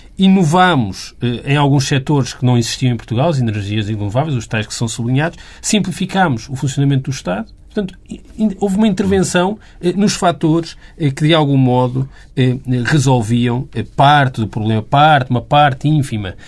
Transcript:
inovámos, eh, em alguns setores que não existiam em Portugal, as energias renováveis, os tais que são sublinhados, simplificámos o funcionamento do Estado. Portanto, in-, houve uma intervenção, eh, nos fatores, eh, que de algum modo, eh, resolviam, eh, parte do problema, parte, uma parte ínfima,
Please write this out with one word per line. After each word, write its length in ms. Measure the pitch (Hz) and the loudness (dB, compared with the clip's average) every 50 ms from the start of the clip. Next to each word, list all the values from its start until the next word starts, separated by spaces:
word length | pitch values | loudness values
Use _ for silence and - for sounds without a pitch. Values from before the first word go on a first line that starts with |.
| - - - | -20 -10 -2
inovámos, 1000 | - 190 190 190 196 175 147 170 185 185 180 170 131 110 95 90 - - - - - | 2 4 4 4 4 4 4 4 4 4 4 4 2 0 -2 -4 -10 -14 -16 -10 -6
eh, 320 | 120 120 120 110 - 139 139 | -4 -4 -4 -4 -2 0 0
em 20 | |
alguns 320 | 147 147 139 139 139 135 | 2 2 2 2 2 2
setores 460 | - 147 135 135 - 147 143 131 - - | 0 0 -2 0 0 0 0 0 -2 -4
que 120 | - 131 | -2 0
não 120 | 123 123 | 2 2
existiam 360 | 120 117 - - - 131 127 120 | 2 0 -2 -4 -2 -2 -2 -2
em 40 | |
Portugal, 320 | 110 - - 107 113 147 175 | -2 -4 -4 -2 0 0 0
as 100 | 156 131 | 0 0
energias 480 | 120 110 104 107 98 101 104 110 101 | 0 -2 -2 -4 -4 -4 -4 -4 -4
renováveis, 480 | 101 110 101 101 101 98 131 156 165 135 | -4 -4 -4 -4 -4 -2 -2 -2 -2 -2
os 100 | 113 104 | -6 -6
tais 220 | - 113 110 101 | -4 -4 -6 -6
que 60 | - - | -6 -6
são 140 | - 120 | -6 -6
sublinhados, 520 | 113 - - 113 120 127 135 156 170 - - - - - - | -6 -4 -4 -4 -2 0 0 -2 -2 -4 -10 -20 -20 -18 -12
simplificámos 880 | - - 214 208 - 185 151 - 185 185 - 196 185 165 123 110 - - | -6 0 0 0 0 -2 -4 -6 -6 -4 0 0 2 2 0 -2 -6 -10
o 60 | 135 | -8
funcionamento 540 | - 151 131 - 139 139 139 139 135 131 143 | -6 -4 -4 0 0 2 2 2 0 -2 -4
do 20 | 135 | -8
Estado. 380 | - - 180 180 214 226 - - - - - - | -6 -6 -6 -6 -6 -8 -10 -14 -20 -18 -10 -6
Portanto, 240 | 214 196 185 - - - - | -6 -6 -6 -8 -14 -18 -16
in-, 460 | - - - - - - 220 208 185 - | -16 -16 -16 -12 -6 -2 -2 -2 -2 -2
houve 160 | 196 202 190 | -2 -2 0
uma 120 | 208 220 | 2 2
intervenção, 680 | 220 185 - 202 190 196 190 175 - - 180 180 196 220 - - - - - | 2 0 0 0 0 2 0 0 2 0 0 0 0 -2 -6 -12 -20 -12 -6
eh, 140 | 165 180 180 | -4 -2 0
nos 200 | 196 190 185 - | 0 0 0 0
fatores, 600 | - 196 175 165 - 170 156 156 165 165 - - - - - - | 0 0 0 0 0 0 0 0 0 -2 -4 -12 -20 -20 -18 -8
eh, 140 | - 165 139 | -4 -2 -2
que 160 | 139 - 151 | -2 0 2
de 60 | 151 170 | 2 4
algum 220 | 156 151 139 139 | 4 4 2 2
modo, 540 | 135 131 123 123 127 127 123 127 131 135 135 - - - - - | 4 4 4 2 2 0 0 -2 -4 -6 -6 -8 -20 -20 -8 -2
eh, 220 | 139 127 127 123 127 - 127 127 123 120 | 0 0 0 0 -2 -4 -4 -4 -2 0
resolviam, 840 | 117 151 151 123 139 127 123 107 104 120 120 120 120 120 127 135 - - | 0 0 2 4 4 2 2 2 0 0 0 0 0 -2 -2 -6 -6 -8
eh, 100 | 117 104 | -8 -8
parte 580 | - - - 139 143 147 147 139 131 131 - | -6 0 2 4 4 6 4 2 0 0 -4
do 60 | 110 | -4
problema, 340 | - - 113 104 110 113 107 | -4 -4 -4 -2 0 -2 -2
parte, 480 | 107 - 139 139 151 156 151 139 127 127 | -2 0 2 4 4 4 4 2 2 0
uma 120 | 127 120 | -2 -4
parte 460 | - - 151 147 147 143 131 131 - | -2 0 2 2 2 2 0 -2 -2
ínfima, 480 | 147 156 151 131 - 113 104 98 90 - - - | 0 0 0 0 -2 -4 -6 -6 -8 -10 -12 -16